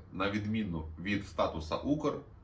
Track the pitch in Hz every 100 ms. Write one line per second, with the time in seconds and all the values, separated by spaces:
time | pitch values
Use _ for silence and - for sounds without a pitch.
0 | - 90 101 104 104 110 95 82 78 80
1 | 95 101 - - 95 82 78 - 131 151
2 | 151 - - -